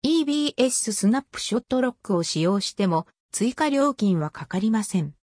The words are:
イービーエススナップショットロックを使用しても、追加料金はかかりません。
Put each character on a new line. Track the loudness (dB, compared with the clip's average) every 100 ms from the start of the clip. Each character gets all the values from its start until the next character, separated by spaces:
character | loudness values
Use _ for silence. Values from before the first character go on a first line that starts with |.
イ | 2 2
ー |
ビ | 2 0 -2
ー | 0
エ | 0
ス | 0 -4
ス | 0 0
ナ | 0
ッ | -4
プ | -12
シ | -4 -4
ョ |
ッ | -2
ト | 0
ロ | 0
ッ | -4
ク | -2 -2
を |
使 | 0 0
用 | 0 0
し | -4
て | -2 0
も、 | 0 -2 _ _
追 | -2 -2
加 | 0 0
料 | 2 2
金 | 2 2 2
は | -2
か | -8 -6
か | -2
り | 0
ま | 0
せ | 0 -2
ん。 | -2 -8